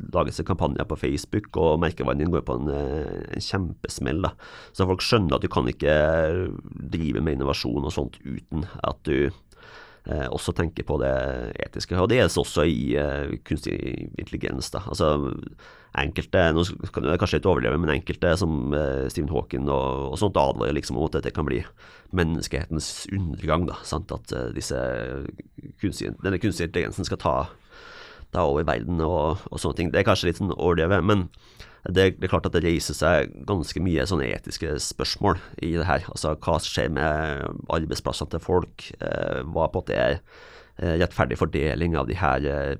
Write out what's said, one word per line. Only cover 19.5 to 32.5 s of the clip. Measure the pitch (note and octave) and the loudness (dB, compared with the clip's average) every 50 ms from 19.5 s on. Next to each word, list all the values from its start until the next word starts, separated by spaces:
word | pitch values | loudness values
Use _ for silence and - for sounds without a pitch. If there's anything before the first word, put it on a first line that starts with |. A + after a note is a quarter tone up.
| - B1+ C#2 C#2+ | -4 -2 0 2
og, | C#2 C2 C2 C2+ B1+ C2+ C#2 C2+ | 2 2 2 0 -2 -2 -4 -4
og | C#2+ E2+ | -2 0
sånt | G#2 G2 E2 | 0 2 4
advarer | F#2 C#2 C#2 A#1+ A1+ A1 B1 D2+ | 4 4 4 2 0 0 0 0
liksom | C#2+ C2 - C2 A#1+ | 0 -2 -2 -2 0
om | D#2 | 0
at | D#2 | 0
dette | - D2 - C2 - | 0 -2 -2 -2 -2
kan | - D2+ | -2 -2
bli | C#2 B1+ A#1+ - - - _ - - - - - - | 0 0 -2 -4 -6 -14 _ -20 -20 -20 -20 -12 -4
menneskehetens | - F#2 E2+ D#2+ E2+ C#2+ - - - C#2 E2 - D#2+ D#2 - - - - - - | 0 2 2 2 0 -2 -4 -4 -4 -4 -4 -2 -4 -4 -4 -6 -10 -10 -8 -6
undergang, | - G2 F#2 E2 C#2 - - D#2 D2+ E2+ F2+ | -4 -2 -2 -2 -4 -4 0 2 2 2 2
da, | - - - | 0 -4 -8
sant? | - - D#2 D2+ - - | -8 -6 -4 -4 -4 -6
At, | C#2 - - - | -8 -8 -6 -6
eh, | - B1+ B1+ A#1 - | -6 -4 -4 -4 -4
disse | - - - - B1 B1+ B1+ B1+ A#1 A#1 B1+ C2 C2+ C2+ - - - - - - - - - - - | -6 -4 -4 -2 -2 -2 -2 -2 -4 -4 -6 -6 -6 -8 -8 -10 -12 -16 -18 -16 -16 -16 -14 -8 -2
kunstig, | - F#2+ - - - - A1 - | -2 -2 -2 -2 -6 -6 -6 -2
denne | - F#2+ G2 E2+ | -2 -2 0 0
kunstige | - G#2 F2+ - F2 D#2+ | 0 0 0 0 -4 -2
intelligensen | - F#2 C2+ G#1 - - F2 | 0 -2 -2 -2 -4 -4 -4
skal | - F#2+ - | -4 -4 -2
ta, | - E2+ B1+ C2 C#2 - - - _ - - - - - - - - - - - - - | 0 0 0 0 -2 -4 -8 -18 _ -20 -20 -20 -20 -20 -20 -20 -20 -20 -20 -20 -12 -4
ta | - F2+ E2+ | 0 2 2
over | D2 C#2 D2+ E2+ | 4 2 2 2
verden | D#2 C2 A#1 A1 D2+ F2+ E2 | 0 0 0 0 -2 0 0
og, | D#2+ D#2 F2 D#2 D2 D#2+ - G2 - - | 2 2 2 2 2 2 0 -2 -4 -8
og | - C#2+ | -8 -4
sånne | - E2 - | -2 -2 0
ting. | - F2 D#2+ | 0 0 2
Det | - F2+ | 4 4
er | G2 A2+ | 4 4
kanskje | F#2+ - - F2 | 4 4 2 0
litt | E2 - | 0 0
sånn | G#2 F#2 - | 0 -2 0
overdrevet, | - - F2+ E2+ E2+ D#2+ F2 G2+ F#2 D#2+ | 2 2 2 4 4 4 4 4 4 4
men | G#2 G#2+ G2+ F2 - - - - - - - - - - - - - | 4 4 4 2 -2 -8 -18 -20 -20 -20 -20 -20 -20 -18 -12 -6 0
det, | F2 F#2 F#2+ F#2 F2+ - | 4 6 6 6 4 2
det | F#2+ | -2
er | F2+ | 0
klart | - E2 - | 2 2 2
at | F#2 | 2